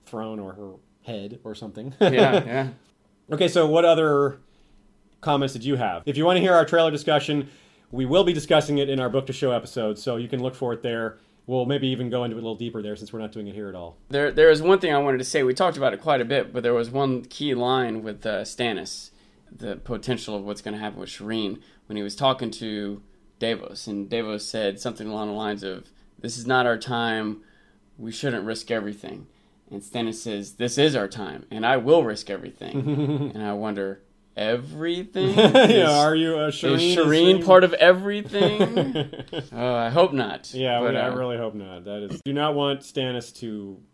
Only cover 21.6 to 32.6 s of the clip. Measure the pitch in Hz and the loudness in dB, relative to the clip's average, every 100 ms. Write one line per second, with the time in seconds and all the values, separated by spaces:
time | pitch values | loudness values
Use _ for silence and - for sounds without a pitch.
21.6 | _ _ _ 104 101 101 135 127 117 110 | _ _ _ -8 -8 0 0 0 -4 -8
22.6 | 110 107 101 101 - _ _ _ 113 110 | -8 -8 -8 -10 -16 _ _ _ -4 -4
23.6 | - 98 - 101 98 117 110 104 - 113 | -8 -14 -10 -8 -6 -6 -6 -8 -8 -4
24.6 | 104 101 123 107 110 107 104 104 107 101 | -4 -4 -10 -8 -10 -8 -6 -6 -6 -6
25.6 | 98 92 - _ _ - 117 120 117 131 | -8 -10 -16 _ _ -14 -12 -10 -2 2
26.6 | 123 113 131 120 117 110 107 104 _ _ | 2 0 -4 -4 -2 -2 -4 -8 _ _
27.6 | _ _ _ - 113 113 143 120 104 110 | _ _ _ -16 -14 -6 -4 -4 -6 -8
28.6 | - 113 104 101 92 101 - _ _ _ | -4 -6 -4 -12 -14 -18 -20 _ _ _
29.6 | _ 101 - 123 113 110 117 104 101 - | _ -16 -10 -6 -6 -6 -8 -8 -10 -6
30.6 | 120 127 151 135 98 113 92 71 - 107 | -4 2 2 2 -4 -8 -12 -12 -12 -4
31.6 | 113 131 117 165 127 107 - 95 87 - | 0 0 6 4 4 -4 -8 -10 -10 -14